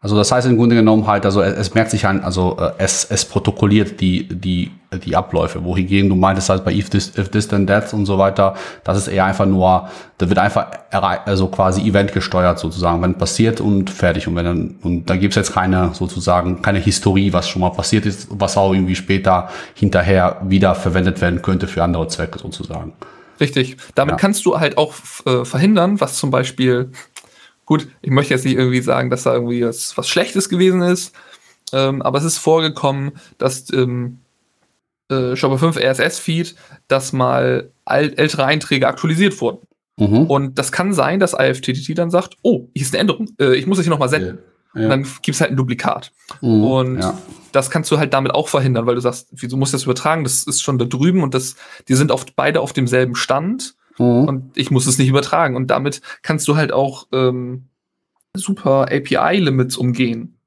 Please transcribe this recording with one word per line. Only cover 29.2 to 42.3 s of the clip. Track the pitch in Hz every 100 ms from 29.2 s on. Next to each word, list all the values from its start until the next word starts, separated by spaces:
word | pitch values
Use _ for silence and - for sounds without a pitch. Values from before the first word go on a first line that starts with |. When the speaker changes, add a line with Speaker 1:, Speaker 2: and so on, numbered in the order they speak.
Speaker 2:
da | 139
irgendwie | 123 120 120
was, | 117 117 - -
was | -
Schlechtes | - 220 196 190
gewesen | 180 185 185
ist, | 175 180 - - - - _ _ -
ähm, | 135 135 135
aber | - 135
es |
ist | 160 -
vorgekommen, | - 160 160 - 143 139 139 - - _
dass, | 131 131 -
ähm, | - 123 123 120 123 _ _ _ _ _ _ _ _ _
äh, | 135 127 127
Shopper | 143 135
fünf | 165 156
R | 131
S | 131
S-Feed, | 143 - - 160 170 - - - _
dass | 135 131
mal | 135 127 131 127 127 - _
al-, | - 135 151 147
ältere | 151 151
Einträge | 135 156 - 139 127
aktualisiert | 135 160 160 202 190
wurden. | 117 - _ _ _ -
Speaker 1:
Mhm. | 107 107 160
Speaker 2:
Und | 139 139 131
das | -
kann | - 185
sein, | 180 131 185
dass | 185
I | -
F | 135 131
T | -
T | 127
T | -
dann | 160 170
sagt, | 170 190